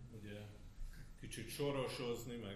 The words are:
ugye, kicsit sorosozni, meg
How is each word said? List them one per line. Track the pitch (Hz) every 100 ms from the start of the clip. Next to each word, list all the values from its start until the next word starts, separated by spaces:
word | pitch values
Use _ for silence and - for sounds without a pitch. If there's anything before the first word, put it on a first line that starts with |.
| - 107
ugye, | 104 104 104 - - - - - - -
kicsit | 127 131 -
sorosozni, | - 143 139 120 - 120 113 120 120
meg | 101